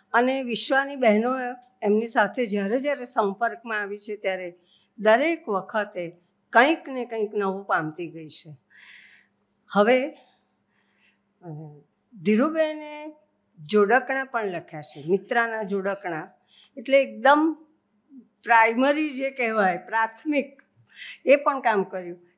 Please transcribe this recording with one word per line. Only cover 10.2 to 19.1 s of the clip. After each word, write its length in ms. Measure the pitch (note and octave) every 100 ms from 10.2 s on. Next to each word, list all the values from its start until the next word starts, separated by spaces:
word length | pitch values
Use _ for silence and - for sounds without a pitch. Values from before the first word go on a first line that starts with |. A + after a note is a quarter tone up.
| _ _ _ _ _ _ _ _ _ _ _ _
અ, 60 | F3 D3+ D#3 D3 _ _ _ A3+
ધીરુબેને 920 | E3 G#3+ D4+ D#4+ D#4 D#4 D4+ D4+ D4+ D4+ _ _ _ - D3+
જોડકણા 580 | G#3 G3+ B3 B3+ C4+
પણ 220 | C4 A#3 G#3
લખ્યા 360 | F3 - D#3
છે, 220 | D3+ D#3 D3
મિત્રાના 540 | F#3+ - B3 A#3 A3
જોડકણા, 680 | G3 G3+ F#3+ G3 F3+ D#3 F#3 _ _ _ _ -
એટલે 240 | A#3 C4+
એકદમ 560 | B3 G#3+ B3 D4 D#4+ D#4 _ _ _ _ _ C4+ - _
પ્રાઇમરી 680 | - A3+ A3+ A#3 C4+ D4 D#4